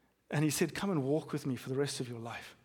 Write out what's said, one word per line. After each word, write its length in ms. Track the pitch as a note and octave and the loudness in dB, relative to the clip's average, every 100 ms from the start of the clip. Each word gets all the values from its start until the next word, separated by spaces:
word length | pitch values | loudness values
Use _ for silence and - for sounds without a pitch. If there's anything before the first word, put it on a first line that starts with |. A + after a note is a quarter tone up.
| _ _ - | _ _ -4
And 120 | D3 | 2
he 60 | D#3 | 2
said, 240 | - E3 | 4 0
"Come 160 | - G3+ | 0 0
and 140 | E3 | 2
walk 280 | C3 D3+ D#3+ | 4 2 2
with 140 | D3+ C#3+ | -4 -2
me 100 | B2 | -2
for 140 | - | -2
the 60 | C3 | 0
rest 240 | C#3+ - | 0 -2
of 100 | B2 | -6
your 80 | A#2 | -6
life. 380 | A#2 G#2+ - - | -8 -10 -12 -20